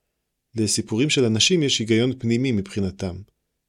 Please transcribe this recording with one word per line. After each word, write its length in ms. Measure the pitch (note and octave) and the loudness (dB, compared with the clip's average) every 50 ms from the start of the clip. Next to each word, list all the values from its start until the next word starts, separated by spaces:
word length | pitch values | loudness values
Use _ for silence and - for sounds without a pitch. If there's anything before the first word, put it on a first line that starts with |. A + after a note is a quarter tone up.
| _ _ _ _ _ _ _ _ _ _ - | _ _ _ _ _ _ _ _ _ _ -4
לסיפורים 560 | A2 G#2+ G2+ - - G#2 - A2+ G#2+ C#3 D3+ | -4 -2 0 -2 -4 -4 -2 0 0 0 2
של 140 | - C#3+ B2 | 2 2 2
אנשים 380 | A2+ A2 A2 - - F#3 E3+ | 2 2 2 2 2 2 2
יש 160 | D3 C3 - - | 2 0 0 -2
היגיון 400 | A2+ G#2+ A2+ A2 A#2+ C3 B2 B2+ | 0 2 2 2 4 0 -2 -2
פנימי 340 | A#2 A2+ A#2 A#2+ C3+ C3+ | -2 -2 0 0 0 0
מבחינתם, 640 | A#2 G2+ F#2+ - - G#2 G2 F#2 F#3+ - G2 F2+ E2+ F#2 G2 - _ _ _ _ _ _ _ | 0 -2 -4 -4 -4 -4 -4 -4 -4 -6 -8 -8 -8 -10 -16 -18 _ _ _ _ _ _ _